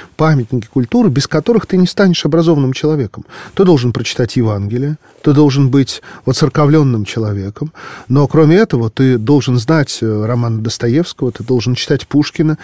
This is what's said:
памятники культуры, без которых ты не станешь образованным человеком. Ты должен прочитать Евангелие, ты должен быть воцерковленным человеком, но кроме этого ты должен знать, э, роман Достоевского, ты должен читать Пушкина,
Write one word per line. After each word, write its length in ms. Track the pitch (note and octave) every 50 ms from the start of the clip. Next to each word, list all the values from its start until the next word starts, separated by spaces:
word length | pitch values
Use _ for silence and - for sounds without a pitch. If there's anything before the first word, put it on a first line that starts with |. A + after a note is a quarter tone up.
| - - _
памятники 520 | - D3+ D#3 D3+ C3+ A#2 - B2+ A#2+ A2
культуры, 420 | - - C3+ A#2+ - - A#3+ A#3 F3+
без 180 | A#2+ C#3+ C3+
которых 380 | - - D#3+ - A3+ A#3 G#3+ -
ты 120 | - F#3+
не 100 | F#3 F3+
станешь 380 | F3 - - G3+ F#3 E3 - -
образованным 480 | D#3 D#3 E3+ E3 E3+ D#3+ D3 C3+ C3 B2+
человеком. 520 | - - D3+ D#3 D3 A#2+ G2 - - - - - - - - -
Ты 100 | - G3
должен 280 | F3+ E3 B2+ A#2+ B2 A2
прочитать 440 | - A#2 - - - B2 G#2+ -
Евангелие, 600 | C3 A#2 A2 G#2 G2 G2+ G2+ A#2 B2 C#3 D3 D#3 - _ _ _ _
ты 120 | - D3+ C#3
должен 360 | C#3+ D3+ C#3+ C3 C#3+ C#3 B2+
быть 320 | B2+ C#3 C3 - - - - - - - -
воцерковленным 800 | C3 C3 - D#3+ C#3 - D#3 D3 C#3+ D#3 D#3 D3 C3+ A#2+ A2 G2+
человеком, 680 | - - A#2 A2+ G#2 G2+ G2+ F#2+ G2+ G#2+ - D3 D#3 - - - - - - -
но 200 | - B2 C#3+ C#3+
кроме 280 | - - D#3 D#3 D3 E3
этого 340 | G3 A3+ - - A#2+ A#2 G#2+
ты 280 | - - C3+ C3 B2+
должен 420 | A2+ G#2+ A#2+ D3 C#3+ - C3+ B2 B2
знать, 400 | A2 D3+ D#3+ D#3 C#3 - - -
э, 240 | - A2+ G#2+ G#2+ G#2+
роман 380 | A2 B2 A#2+ A#2+ A#2 A2 A2 A2
Достоевского, 680 | A2+ - - A#2+ A#2 A#2+ D#3 F3 - - - C3+ B2
ты 120 | - - A2+
должен 320 | - B2+ A#2+ G#2+ B2+ B2+
читать 320 | - - - D3 C3 -
Пушкина, 500 | - - C#3+ D3 - - - D#3 D#3 D3+ -